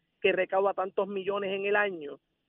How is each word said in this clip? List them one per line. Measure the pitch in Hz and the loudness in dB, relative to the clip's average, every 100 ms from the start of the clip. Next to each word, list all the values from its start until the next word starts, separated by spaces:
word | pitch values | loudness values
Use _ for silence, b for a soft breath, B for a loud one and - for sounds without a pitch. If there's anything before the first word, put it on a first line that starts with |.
| _ _ | _ _
que | 190 | 2
recauda | 180 180 190 196 | 2 2 2 2
tantos | 190 190 - 196 | 0 -2 -2 -2
millones | 196 185 202 196 | -4 -4 -4 -4
en | 196 202 | -4 0
el | 208 | 2
año, | 208 175 143 139 _ _ | 0 -2 -10 -14 _ _